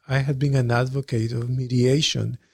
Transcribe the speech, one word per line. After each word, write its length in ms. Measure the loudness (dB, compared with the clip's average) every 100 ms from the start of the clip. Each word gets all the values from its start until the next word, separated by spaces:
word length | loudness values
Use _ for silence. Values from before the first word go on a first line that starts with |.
| -4
I 120 | -2
have 200 | 0 0
been 160 | 2
an 160 | 2 2
advocate 640 | 2 0 -4 -4 -2 -2
of 160 | -4 -4
mediation 880 | -4 0 2 4 4 0 -2 -4 -6 _